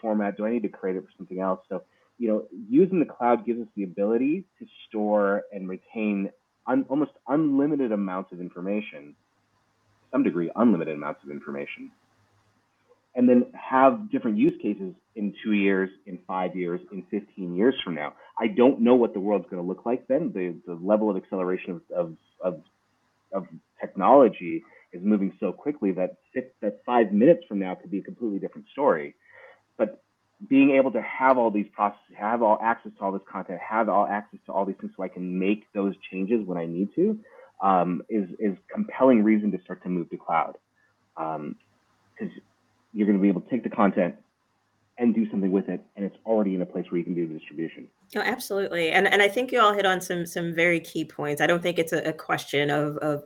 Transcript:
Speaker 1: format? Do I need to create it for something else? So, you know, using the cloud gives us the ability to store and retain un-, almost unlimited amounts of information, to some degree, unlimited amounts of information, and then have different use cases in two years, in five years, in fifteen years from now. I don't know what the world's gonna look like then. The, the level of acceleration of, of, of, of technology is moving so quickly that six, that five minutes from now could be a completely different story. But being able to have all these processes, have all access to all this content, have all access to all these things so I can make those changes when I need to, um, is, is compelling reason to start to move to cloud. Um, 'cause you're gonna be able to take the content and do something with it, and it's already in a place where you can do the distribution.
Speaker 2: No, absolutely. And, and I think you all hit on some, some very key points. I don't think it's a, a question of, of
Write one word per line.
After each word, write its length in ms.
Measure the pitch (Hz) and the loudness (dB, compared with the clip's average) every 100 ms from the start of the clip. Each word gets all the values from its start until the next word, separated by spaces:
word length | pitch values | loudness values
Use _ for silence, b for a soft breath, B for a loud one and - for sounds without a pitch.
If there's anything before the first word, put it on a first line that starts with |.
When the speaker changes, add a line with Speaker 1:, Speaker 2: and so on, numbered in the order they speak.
Speaker 1:
format? 360 | 113 107 101 101 | -2 0 -2 -2
Do 80 | 107 | -2
I 60 | |
need 120 | 120 | -2
to 60 | 101 | -4
create 260 | - 95 92 | -6 -4 -4
it 80 | |
for 80 | - _ | -8 _
something 220 | 90 92 | -12 -4
else? 200 | 95 - _ | -2 -2 _
So, 140 | 92 - _ _ _ | -10 -10 _ _ _
you 100 | 113 | -2
know, 180 | 107 - - 104 | -2 -4 -16 0
using 300 | 139 180 180 | 4 4 2
the 60 | 135 | -2
cloud 400 | - 120 117 107 | 0 0 2 0
gives 160 | 117 | -6
us 60 | 110 101 | -6 -8
the 80 | |
ability 600 | 95 85 101 117 139 185 175 _ | -8 -2 0 0 0 -2 -6 _
to 60 | 110 - - | -20 -20 -10
store 560 | 107 104 104 101 101 - | -4 0 2 2 0 -4
and 180 | 101 92 | -12 -10
retain 600 | 95 _ 113 107 101 98 _ _ _ 113 | -10 _ -4 -2 -2 -4 _ _ _ -2
un-, 180 | 131 131 | -2 0
almost 220 | 139 139 _ - | -2 -2 _ -2
unlimited 640 | 151 156 135 147 143 123 | 0 2 2 2 0 0
amounts 400 | 104 95 92 98 | -2 -2 -6 -8
of 80 | 87 | -10
information, 760 | 90 - 95 104 107 73 73 - _ _ _ _ _ _ _ _ | -12 -8 -4 -4 -6 -16 -20 -20 _ _ _ _ _ _ _ _
to 60 | _ | _
some 120 | 131 | 2
degree, 260 | 113 85 82 98 | 2 2 -2 2
unlimited 400 | 120 87 78 73 | 4 4 0 -6
amounts 280 | 73 76 | -8 -10
of 80 | 71 | -12
information, 600 | 71 73 71 71 - 135 _ _ _ _ _ _ _ _ _ _ _ _ 127 | -12 -10 -10 -10 -12 -18 _ _ _ _ _ _ _ _ _ _ _ _ 2
and 120 | 123 | 6
then 160 | 123 120 | 6 4
have 560 | - - 131 135 113 107 | -6 -2 6 6 4 -4
different 260 | 135 120 107 | -4 -2 2
use 220 | 160 175 | 2 0
cases 320 | 110 98 95 87 _ 113 | -6 -4 -8 -12 _ -8
in 180 | 104 - | -8 -6
two 100 | 110 | -2
years, 360 | 104 98 95 95 - 104 | 2 2 2 0 -6 -18
in 140 | 90 - | -18 -8
five 280 | 92 90 92 | -4 -4 -4
years, 260 | 87 90 - | -6 -6 -8
in 120 | 95 | -14
fifteen 520 | - 104 - - 90 87 | -8 -8 -8 -12 -6 2
years 200 | 123 135 | 2 2
from 120 | - 78 | -6 -6
now. 180 | 76 - B - | -8 -10 B -6
I 100 | 113 | -4
don't 340 | 104 123 127 | 4 4 6
know 140 | 117 127 | 4 6
what 180 | 110 | 4
the 60 | 104 | 0
world's 280 | 101 101 - | 0 -2 -2
gonna 120 | 90 | -8
look 240 | 90 92 117 | -6 -6 -4
like 220 | 123 - | -4 -2
then. 240 | 135 143 | -2 -2
The, 220 | 92 90 82 87 | -4 -6 -6 -12
the 100 | 85 | -8
level 280 | 92 107 107 | 0 2 2
of 60 | 92 | -2
acceleration 560 | - 95 90 92 - | -4 -4 -2 -4 -6
of, 100 | 85 _ 87 | -12 _ -4
of, 220 | 85 80 _ _ | -4 -6 _ _
of, 200 | 90 87 _ _ _ _ _ _ _ | -6 -6 _ _ _ _ _ _ _
of 160 | - - - _ _ | -8 -8 -18 _ _
technology 800 | - 95 95 139 117 - 87 82 b b b | -12 0 6 8 8 4 -8 -8 b b b
is 100 | 87 | -6
moving 300 | 101 104 95 - | 0 2 0 -2
so 120 | 98 | -6
quickly 380 | 90 147 147 101 | -4 -8 -2 -2
that 260 | 90 90 - _ | -2 -4 -6 _
six, 140 | 131 - _ | -10 -10 _
that 200 | 104 - - | -8 -6 -2
five 280 | 123 214 | 2 2
minutes 320 | 202 165 170 - | 4 6 6 2
from 120 | 98 | -6
now 160 | 92 90 | -6 -8
could 160 | - | -8
be 80 | 95 | -8
a 20 | |
completely 380 | 95 90 117 95 | -8 -8 -6 -6
different 280 | 92 78 - | -8 -12 -16
story. 440 | - 139 80 73 _ B B B B _ - | 0 2 2 -2 _ B B B B _ -4
But 240 | 110 - _ _ _ _ 104 | -4 -4 _ _ _ _ 2
being 220 | 135 139 | 6 6
able 200 | 135 127 | 6 2
to 100 | 110 | 0
have 360 | - - 135 127 | -6 0 4 4
all 120 | 113 | 4
these 180 | 104 98 | 0 -4
processes, 440 | - 104 - _ - | -2 -2 -2 _ -8
have 240 | 104 117 | -4 2
all 180 | 110 107 | 2 2
access 300 | 113 117 107 - | 2 -2 -6 -8
to 60 | |
all 80 | 98 | -6
this 80 | 98 - | -6 -8
content, 300 | 98 - 90 | -12 -10 -12
have 260 | - 110 107 | -4 -2 2
all 180 | 95 101 | 2 2
access 340 | 101 107 104 - | -2 -6 -20 -6
to 40 | |
all 140 | 95 98 | -4 -2
these 100 | 95 | -6
things 100 | 104 - | -12 -10
so 60 | |
I 40 | 92 | -10
can 320 | 90 90 92 | -8 -6 -2
make 320 | 92 107 _ | 0 -2 _
those 220 | 101 98 87 - | -4 -2 -4 -10
changes 340 | 95 95 117 92 | -6 -2 -2 -2
when 120 | 87 | -6
I 80 | 85 | -6
need 240 | 85 101 - | -4 -4 0
to, 220 | 208 214 B B B _ | 0 -2 B B B _
um, 420 | 95 92 87 87 - | 2 2 2 -2 -4
is, 180 | 110 90 - | -4 -4 -4
is 200 | 107 90 _ | -4 -4 _
compelling 540 | 110 104 - 131 117 | -6 -6 2 6 6
reason 260 | 107 107 104 | 6 4 2
to 80 | 90 | -4
start 180 | - 90 | -8 -12
to 60 | 92 | -4
move 200 | 90 80 | -4 -4
to 80 | 87 | -8
cloud. 400 | - 82 82 - _ _ _ _ _ - | -2 -2 -2 -6 _ _ _ _ _ -8
Um, 400 | 80 80 - - _ _ _ _ _ - | -6 -6 -8 -12 _ _ _ _ _ -12
'cause 100 | 101 - _ _ _ _ _ | -12 -12 _ _ _ _ _
you're 140 | 104 104 | -2 2
gonna 120 | 101 | 4
be 100 | 101 | 4
able 120 | 90 | 2
to 80 | - | -2
take 140 | 120 | -4
the 60 | 107 | -4
content 460 | - 101 104 87 - _ _ _ _ _ _ _ - | 2 2 4 -2 -2 _ _ _ _ _ _ _ 0
and 160 | 120 | 0
do 160 | 110 107 | 2 0
something 220 | 101 95 | -2 0
with 160 | 95 92 | 0 0
it, 140 | 90 - 104 | -8 -10 -10
and 80 | 98 | -10
it's 100 | - 110 | -8 0
already 300 | 113 98 92 | 0 2 -2
in 60 | |
a 40 | 87 | -4
place 200 | 90 87 | -6 -4
where 80 | 87 | -4
you 60 | |
can 100 | 82 | -2
do 140 | 87 82 | -4 -4
the 60 | |
distribution. 520 | 78 - 76 80 - - _ _ | -8 -14 -10 -10 -10 -20 _ _
Speaker 2:
No, 80 | 208 | -6
absolutely. 720 | - 247 - 196 196 170 160 | -4 -6 -4 -4 -2 -2 2
And, 180 | 190 196 | 2 4
and 120 | 196 | 4
I 60 | 202 | 4
think 240 | 220 254 | 2 -2
you 80 | 247 | 4
all 140 | 208 | 4
hit 120 | 202 190 | 4 2
on 140 | 185 | 0
some, 260 | 175 175 170 | -2 -4 -4
some 300 | - 170 165 | -4 -4 2
very 240 | 175 170 | 2 2
key 240 | 160 165 | -2 -8
points. 380 | 151 - 147 147 | -8 -6 -4 0
I 60 | 156 | 2
don't 140 | 175 | 2
think 180 | 175 165 | 2 0
it's 120 | 165 | 0
a, 100 | 160 | -2
a 100 | 160 | -2
question 560 | 156 - 156 - 139 143 | -6 -4 -4 -2 0 2
of, 260 | 147 147 151 | 0 -2 -2
of 280 | 151 147 | -4 -4